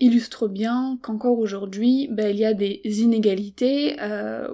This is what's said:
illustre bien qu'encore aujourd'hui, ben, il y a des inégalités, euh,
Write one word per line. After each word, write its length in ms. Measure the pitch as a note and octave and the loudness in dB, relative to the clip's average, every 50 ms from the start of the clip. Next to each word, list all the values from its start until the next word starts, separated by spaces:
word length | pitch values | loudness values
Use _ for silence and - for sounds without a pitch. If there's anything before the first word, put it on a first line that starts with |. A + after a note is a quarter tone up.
illustre 480 | B3+ A#3+ A#3 A#3 A3+ - - - A#3 G3+ | 4 6 6 4 2 0 -6 -4 -4 -4
bien 500 | G3 G3 A3 A#3 A#3+ B3+ C4 C4 C4 B3 | -2 -2 -4 -2 -2 -2 -2 -4 -6 -8
qu'encore 360 | - A#3 A3 A3 B3+ B3 A#3+ A#3 | -8 -8 -6 -2 0 0 2 2
aujourd'hui, 680 | A3 G3 G3 G3 G3+ G3 F#3+ G#3 A#3 B3 C4 C4+ C#4 - | 0 -2 -4 -6 -8 -8 -4 0 2 2 2 2 0 -2
ben, 180 | G#3+ G#3+ G#3+ G#3 | -2 -2 -2 0
il 100 | G3+ G#3 | 0 2
y 80 | A3 | 2
a 80 | A3 G#3+ | 2 2
des 260 | G3 G3+ G3 G3+ - - | 0 0 -2 -4 -4 -6
inégalités, 1160 | G#3+ G#3 G#3+ A#3 A#3 A3+ A3 G#3+ G3+ F#3+ F#3+ G#3 G3+ - - B3 C4 C#4 C#4+ D4 D4 - - | -4 0 2 4 4 4 4 2 2 2 0 -4 -6 -4 0 0 2 2 2 0 -2 -2 -4
euh, 480 | G#3 G#3 G#3+ G3+ G#3+ G#3+ A3 A#3 - - | -6 -6 -6 -6 -6 -6 -6 -6 -8 -8